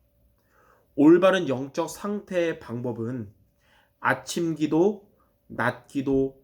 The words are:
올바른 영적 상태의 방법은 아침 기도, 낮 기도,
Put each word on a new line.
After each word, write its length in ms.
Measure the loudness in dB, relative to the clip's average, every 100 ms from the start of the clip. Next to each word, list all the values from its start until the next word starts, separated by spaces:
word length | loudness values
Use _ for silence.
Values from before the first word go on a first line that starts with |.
| _ _ _ _ _ _ _ _ _ 4
올바른 520 | 6 8 6 2 0
영적 400 | -4 -6 -6 -8
상태의 720 | -6 -8 -8 -6 -2 -2 -4
방법은 720 | -10 -8 -8 -6 -8 -8 -10 -16 _ _ _ _ _ _
아침 560 | -2 -2 -4 -4 -4 -2
기도, 520 | 0 2 2 0 -12 _ _ _ -16
낮 400 | -4 -4 -4 -8
기도, 560 | -6 -2 0 0 -6